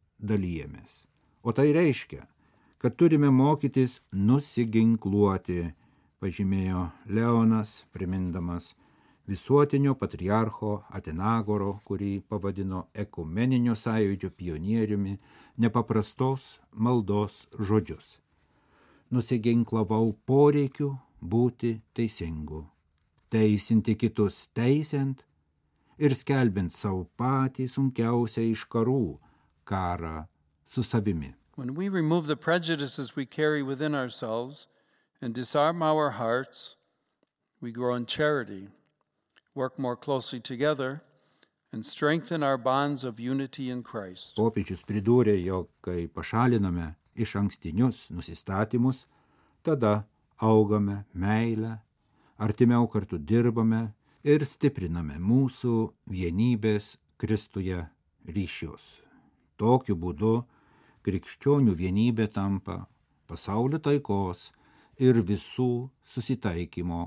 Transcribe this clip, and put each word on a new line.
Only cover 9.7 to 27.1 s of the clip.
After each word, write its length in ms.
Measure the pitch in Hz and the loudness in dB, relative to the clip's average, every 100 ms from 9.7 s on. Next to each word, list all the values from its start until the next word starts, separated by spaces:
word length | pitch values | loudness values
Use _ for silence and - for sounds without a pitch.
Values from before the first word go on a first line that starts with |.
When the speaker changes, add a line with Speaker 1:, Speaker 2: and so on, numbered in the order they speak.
| 139 139 135 | 2 0 0
Speaker 1:
patriarcho 840 | 117 - 90 107 110 - 107 104 - | -4 -4 0 0 0 -4 -6 -6 -8
Atenagoro, 880 | 98 - 80 101 117 104 104 98 101 | -12 -8 -4 -2 -2 -2 -2 -4 -6
kurį 380 | - 95 101 98 - | -8 -6 -4 -6 -6
pavadino 580 | 104 98 98 98 92 85 | -6 -6 -6 -6 -6 -8
ekumeninio 800 | - 101 - 78 90 123 127 120 | -10 -10 -10 -8 -2 0 2 2
sąjūdžio 560 | 110 120 110 101 98 95 | 0 -2 0 0 0 -6
pionieriumi, 840 | - 87 78 92 113 107 104 98 101 _ - - - | -8 -8 -6 -2 0 0 0 -2 -6 _ -20 -12 0
nepaprastos 1000 | 113 120 117 110 104 - 131 135 - - _ | 0 2 0 0 -2 -2 -2 -2 -8 -20 _
maldos 760 | - 117 123 98 101 104 - - - | -2 0 2 2 0 -2 -6 -14 -6
žodžius. 600 | 98 107 - 80 - - _ _ _ _ _ _ _ _ - | 2 2 2 -6 -14 -20 _ _ _ _ _ _ _ _ -4
„Nusiginklavau 1000 | 127 113 123 110 117 113 110 104 110 113 104 - | -2 0 0 4 4 2 0 2 2 2 0 2
poreikiu 720 | 135 147 147 135 - 143 135 _ - | 6 6 6 0 -2 -6 -6 _ -16
būti 580 | 85 113 123 - 120 110 - | -2 2 2 0 -4 -4 -8
teisingu, 720 | - 117 - 82 80 76 78 82 _ _ _ _ _ _ | -4 -4 -4 -8 -8 -8 -10 -14 _ _ _ _ _ _
teisinti 680 | 113 107 104 - 113 101 104 | 2 4 2 2 2 2 0
kitus 520 | 113 - 104 - - | 0 2 0 -2 -10
teisiant 720 | - 120 143 151 147 135 131 _ _ _ _ _ _ _ - | -2 2 2 0 -2 -2 -4 _ _ _ _ _ _ _ 0
ir 160 | 147 | 2
skelbiant 580 | 131 - 139 123 98 87 | 2 0 2 2 2 -2
sau 360 | - 104 92 87 | -2 -4 -4 -6